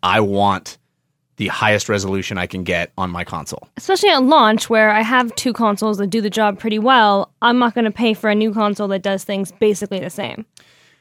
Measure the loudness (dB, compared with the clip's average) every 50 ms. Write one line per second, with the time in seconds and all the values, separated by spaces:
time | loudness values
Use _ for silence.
0 | 0 2 2 2 2 2 2 2 2 2 0 -2 -6 -12 -20 _ _ _ _ _
1 | _ _ _ _ _ _ _ -6 -6 -6 -2 0 2 2 2 2 0 -2 -2 -2
2 | -2 -2 -4 -4 -4 -6 -6 -6 -6 -6 -6 -6 -4 -2 -2 -2 -4 -4 _ -6
3 | -6 -6 -6 -8 -8 -8 -10 -10 -10 -10 -14 -14 -16 -18 _ -10 -4 -2 0 2
4 | 2 2 4 4 4 4 6 6 6 4 2 0 0 0 2 4 4 4 2 2
5 | 0 0 0 0 0 -2 -4 -6 -4 -4 -2 0 0 0 0 -2 -2 -2 -2 -2
6 | -2 -2 -2 -2 -2 -2 0 0 0 0 0 -2 -4 -4 -2 0 2 4 4 6
7 | 4 4 4 2 0 -4 _ _ 0 2 2 2 2 0 0 0 -2 -2 -2 0
8 | 0 0 0 0 0 0 0 2 0 0 0 0 -2 -2 -2 -2 -4 -4 -4 -4
9 | -2 -4 -4 -4 -4 -6 -6 -6 -6 -6 -2 0 2 2 2 0 -4 -6 -6 -6
10 | -8 -8 -8 -8 -8 -8 -10 -12 -16 -18 _ _ _ _ _ _ _ _ _ _